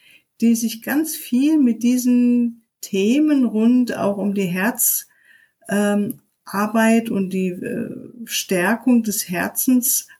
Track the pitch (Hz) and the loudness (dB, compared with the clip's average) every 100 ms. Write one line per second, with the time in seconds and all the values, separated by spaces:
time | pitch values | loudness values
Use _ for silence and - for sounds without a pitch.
0 | _ _ _ - 226 226 226 - - 269 | _ _ _ -2 0 2 -2 -6 -4 -2
1 | 311 - - 247 285 311 254 220 233 247 | -2 -6 -4 0 2 4 2 2 0 2
2 | 247 247 240 240 240 233 _ _ - 196 | 2 2 4 2 0 -4 _ _ -6 0
3 | 202 269 311 294 240 214 226 247 240 - | 2 2 2 2 0 2 4 4 2 -2
4 | 196 202 196 196 185 180 208 254 - - | -2 -2 -2 -2 -2 -2 -2 0 -2 -2
5 | - _ _ _ _ _ - 202 208 202 | -8 _ _ _ _ _ -4 0 2 0
6 | 202 - _ _ - 190 214 226 220 226 | -2 -8 _ _ -10 -4 -2 2 4 2
7 | 226 196 185 185 185 180 - - - - | 0 -2 -2 -2 -4 -4 -8 -6 -8 -10
8 | - 247 233 - - 185 185 226 - 240 | -16 -16 -10 -8 -2 -2 0 0 2 2
9 | 226 190 - 175 220 - - 254 233 - | 2 -4 -6 -6 -6 -4 0 2 0 -4
10 | - | -8